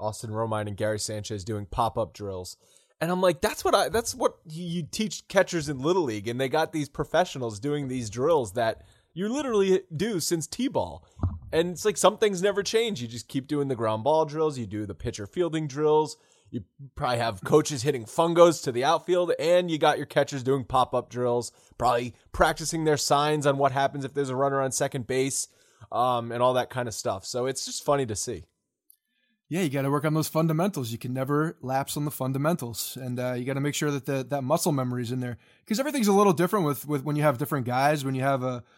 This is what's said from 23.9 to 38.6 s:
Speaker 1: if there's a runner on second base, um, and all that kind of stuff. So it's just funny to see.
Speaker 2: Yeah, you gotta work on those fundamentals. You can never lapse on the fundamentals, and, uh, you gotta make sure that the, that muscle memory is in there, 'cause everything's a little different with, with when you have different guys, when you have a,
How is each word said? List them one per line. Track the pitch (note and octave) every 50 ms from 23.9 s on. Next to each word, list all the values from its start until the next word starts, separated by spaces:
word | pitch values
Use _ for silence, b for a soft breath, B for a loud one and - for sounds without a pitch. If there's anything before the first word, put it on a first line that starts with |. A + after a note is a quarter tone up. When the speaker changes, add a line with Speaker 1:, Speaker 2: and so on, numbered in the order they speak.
| C#3 C#3+ C3+
Speaker 1:
if | B2+ C#3
there's | C#3+ C#3+ C3
a | B2+
runner | C3 C#3 C#3 C#3 C3+
on | C3+ C3
second | - - D3 C3+ - C#3 A#2
base, | - - B2 C3+ C#3 - - - - b b b b b b A2 b
um, | - A2+ B2 B2+ B2 A#2+ A#2 A#2
and | A#2 A#2+
all | B2 B2+ B2+
that | B2 A#2+ -
kind | - B2+ B2
of | A#2 G2+
stuff. | - - A#2+ G2+ F#2+ -
So | - - B2 B2
it's | - - - -
just | - A#3+ - -
funny | - C#3+ C#3+ C3+
to | G#2+ G#2+
see. | - - - A2 E2 D#2 _ _ _ _ _ _ _ _ _ b b b b b b b b b b _ -
Speaker 2:
Yeah, | C#3+ F3+
you | F#3+ C#3+
gotta | B2+ C#3 C3+ C#3
work | C#3+ D3 C#3
on | D#3 D3+
those | D#3 D3 -
fundamentals. | - D#3 E3 E3 D#3 D#3 F3 G#3 - D3+ B2 A2
You | A#2
can | A2+ - B2 B2+
never | C3 C3 C3+ C#3+ D3 D#3 E3+ - -
lapse | - B2+ C3 C3+ C#3 - -
on | D#3 D3
the | D3+
fundamentals, | - - C3 C3 C3+ C3+ C#3+ D#3 F3 - C3 A#2 G#2+ - - - - B2+
and, | C3 B2+ B2 B2
uh, | B2 B2+ B2
you | B2 B2
gotta | C3 C3+ C#3
make | C#3 D3 C3+
sure | - D#3 D3
that | C#3+ C#3 B2+
the, | - C#3 C3+ C3 A#2+
that | C#3+ C#3 B2+
muscle | B2+ D3+ E3+ - F#3
memory | D3+ C3 B2+ B2+ B2 B2 B2
is | A2+
in | B2+ B2+
there, | B2+ B2 A#2+ b b b b b b
'cause | - A3 G#3+
everything's | C4+ D4+ D4 C#4 G#3+
a | G3+ G3
little | G3 G#3 G3+ E3
different | C3 F3 F3+ - G#3 E3+
with, | D3 C#3 - -
with | C#3+ D3+ C#3 C3
when | D3+ D3
you | D3+ D3
have | D3+ C3+
different | A#2 D3+ - D#3 C#3 A#2
guys, | A#2+ B2 B2+ C#3 D3 D#3 D3 C3
when | C3+ C3
you | B2+ C3
have | C#3 C#3 B2+ B2+
a, | B2+ B2+ B2